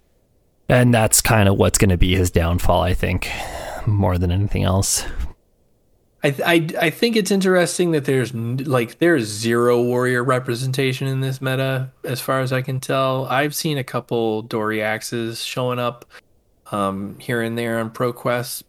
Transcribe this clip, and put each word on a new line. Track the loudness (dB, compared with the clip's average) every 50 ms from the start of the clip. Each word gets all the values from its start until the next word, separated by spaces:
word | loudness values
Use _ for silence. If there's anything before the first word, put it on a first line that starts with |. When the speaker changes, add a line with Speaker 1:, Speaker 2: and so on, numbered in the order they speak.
| _ _ _ _ _ _ _ _ _ _ _ _ _ 2
Speaker 1:
and | 4 4 6 6 6
that's | 4 4 4 2 2
kinda | 2 4 4 6 6 6
what's | 6 4 4 4 4
gonna | 4 4 4 4
be | 4 4 4 4
his | 4 2 2
downfall, | 2 2 2 2 0 2 2 4 4 4
I | 2 2 0
think, | 0 0 0 -2 -2 -4 -6 -8 -8 -10 -10 -10 -12 -12 -12 -12 -6 -2
more | 0 0 2 2 2 2
than | 0 0 0
anything | 0 0 0 0 0 0
else. | 0 2 2 2 0 0 -2 -4 -4 -6 -6 -4 -6 -6 -8 _ _ _ _ _ _ _ _ _ _ _ _ _ _ _ _ _
Speaker 2:
I, | -2 -2
th-, | 0 0 0
I, | 2 2 2 2 0 -2 -2 -2
I | -2
think | 0 0 0 0 2
it's | 0 0 0
interesting | 0 2 2 4 4 4 2 2 0 0 0 0
that | 0 0 0
there's | 0 0 0 0 -2
n-, | -4 -6 -4 -4 -4 -4
like, | -2 0 0 0 0 -2 -2 0
there's | 2 2 4 2 0
zero | -2 -4 -2 0 2 2 4 4 4 4 4
warrior | 2 2 0 0 0 0 0 0
representation | 2 0 0 0 0 -4 -4 -4 -4 -4 -2 0 0 0 -2 -2 -4 -4
in | -2 -2
this | -4 -4 -4 -4
meta, | -4 -4 -2 -2 -2 -2 -2 -4 -6 -8 -12 _ -8
as | -8 -8 -6
far | -4 -2 -2 -2
as | -2 -2
I | -2 -2
can | -2 -4 -6 -6
tell. | -4 -2 0 0 0 0 0 -2 -2
I've | -2 0 0 0 0 -2
seen | -4 -4 -4 -4
a | -4
couple | -4 -4 -6 -6 -4 -2 -2 0 0 0 -2 -2
Doriaxes | -4 -4 -4 -2 -2 -2 -2 -2 -2 -2 -2 -4 -6 -6 -6 -6 -6 -6 -8 -8
showing | -10 -8 -6 -4 -4 -2 -2 -2
up, | -4 -4 -6 -8 -14 -20 -20 -20 -20 _ _ _ _ _ _ _ _ -6
um, | -4 -2 -2 -2 -2 -4 -8 -10 -12 -12
here | -8 -4 -4 -2
and | -2 -4 -4 -4
there | -4 -2 -4 -4
on | -4 -6
ProQuest, | -4 -4 -4 -4 -4 -4 -4 -2 -2 -2 -4 -6 -10 -14 -10